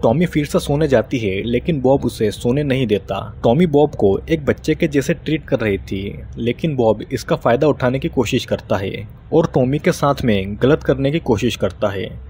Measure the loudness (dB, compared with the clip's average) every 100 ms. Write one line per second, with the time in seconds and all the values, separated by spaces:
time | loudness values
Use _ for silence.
0 | 2 2 2 0 0 -2 0 0 2 2
1 | 2 -2 -2 -2 -2 -2 0 0 2 2
2 | 0 -2 -2 0 -2 0 0 0 2 0
3 | 0 -8 -8 -2 2 4 4 4 2 4
4 | 2 2 0 -2 0 -2 0 0 2 0
5 | 0 -4 -2 -6 -2 -2 0 -2 -4 -8
6 | -6 -10 -14 -6 -4 -2 -2 2 2 2
7 | -2 -8 -2 0 2 4 2 2 0 0
8 | -4 -2 0 0 -2 -6 -2 -4 -4 -8
9 | -12 -16 0 0 2 2 0 2 0 0
10 | 0 0 2 0 -2 0 2 2 2 0
11 | 0 -2 0 0 0 0 -4 -2 -4 -2
12 | -8 -12 -16